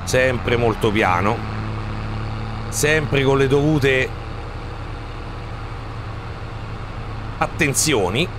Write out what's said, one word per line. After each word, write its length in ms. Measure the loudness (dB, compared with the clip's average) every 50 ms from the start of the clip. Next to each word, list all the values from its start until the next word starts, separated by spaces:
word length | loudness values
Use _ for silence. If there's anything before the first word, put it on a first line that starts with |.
| -6
sempre 540 | 2 2 4 4 4 2 2 0 2 2 4
molto 340 | 4 2 2 4 2 2
piano, 460 | 4 4 4 4 4 4 4 2 2 0 -2 -4 -4 -4 -4 -4 -4 -4 -4 -6 -6 -4 -4 -4 -4 -4 -4 -4 -4 -6 -6 -6 -6 -6 -6 -4
sempre 540 | -2 0 2 4 4 4 2 2 2 4 4
con 140 | 4 6 4
le 100 | 4 4
dovute 640 | 4 4 4 4 4 4 4 4 4 4 2 0 -2 -8 -8 -8 -8 -8 -8 -8 -8 -8 -8 -8 -8 -8 -8 -8 -8 -8 -8 -10 -10 -10 -10 -10 -10 -8 -8 -8 -8 -8 -8 -8 -8 -8 -8 -8 -8 -8 -8 -8 -8 -8 -8 -8 -10 -10 -10 -10 -8 -8 -8 -8 -8 -8 -8 -8 -8 -8 -8 -8 -8 -8 -8 -8 -4 -2
attenzioni. 920 | -2 -2 0 0 0 2 2 2 2 4 4 4 4 2 2 2 0 0 -2